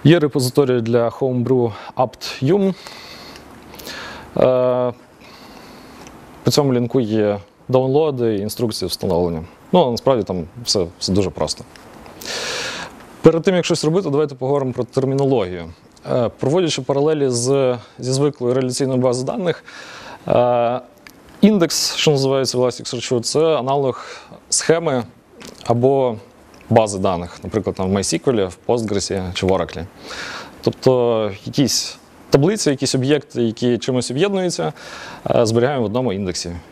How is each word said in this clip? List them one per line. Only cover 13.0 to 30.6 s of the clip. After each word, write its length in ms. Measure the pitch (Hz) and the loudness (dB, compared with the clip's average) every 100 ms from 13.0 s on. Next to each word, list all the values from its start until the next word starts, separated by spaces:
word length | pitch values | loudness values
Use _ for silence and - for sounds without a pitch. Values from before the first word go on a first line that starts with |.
| - - | -20 4
Перед 220 | 160 165 | 4 4
тим, 120 | 160 180 | 2 0
як 100 | 160 | 0
щось 200 | 170 151 | 0 2
робити, 240 | 170 180 | 0 0
давайте 260 | 139 151 135 | 0 -2 -4
поговоримо 380 | 131 143 131 | -2 0 -2
про 100 | 123 | -4
термінологію. 920 | 117 - 131 135 139 131 92 90 82 87 - - - | -2 0 0 0 2 2 0 -6 -10 -16 -20 -20 -4
Е, 180 | 131 113 - | 0 0 -2
проводячи 420 | 131 165 170 - | 0 0 0 -2
паралелі 480 | 131 139 147 156 139 | -2 0 2 2 0
з, 480 | 120 120 139 131 123 - - | 0 0 2 2 -2 -6 -10
зі 140 | 123 | -4
звиклою 400 | 131 147 139 123 | 0 0 0 0
реляційною 460 | 131 127 123 135 127 | 0 0 -2 0 2
базою 260 | 127 123 127 | 2 0 -4
даних, 380 | 247 180 156 - - - - - - - | -4 -4 -4 -8 -20 -18 -18 -18 -14 0
е, 540 | - 123 120 120 123 - - - - - - | 2 4 2 0 -2 -8 -20 -20 -20 -20 2
індекс, 540 | 202 214 165 - - - | 4 4 2 0 -4 0
що 160 | - | 2
називається 460 | 143 135 135 131 127 | 2 2 0 0 0
в 40 | |
Elasticsearch, 600 | 123 - 117 123 - 123 | 0 -2 -8 -8 -2 -2
це 340 | 113 147 160 151 | 0 0 2 2
аналог 500 | 120 139 135 117 - - - - - | 0 0 0 -4 -10 -18 -20 -20 -6
схеми 540 | - - 165 165 131 110 - _ - - - - | -4 2 2 2 -2 -4 -14 _ -20 -20 -16 -2
або 500 | 117 127 139 127 107 - - - - - | 2 4 2 0 -2 -12 -20 -20 -20 2
бази 300 | 117 110 101 | 4 4 0
даних, 440 | 98 87 87 - | 0 -2 -6 -10
наприклад, 320 | 95 110 98 90 | -6 -4 -4 -2
там 160 | 95 | 0
в 60 | 98 | 0
MySQL, 500 | 95 160 - 120 92 | 0 -2 0 0 -2
в 100 | 92 - | -6 -2
Postgres 680 | 120 110 101 - 98 92 | -2 0 -4 -4 -4 -4
чи 120 | 90 92 | -2 0
в 60 | |
Oracle. 340 | 92 82 - 80 - - - - - - - | 2 0 -4 -12 -14 -16 -14 -12 -14 -16 -2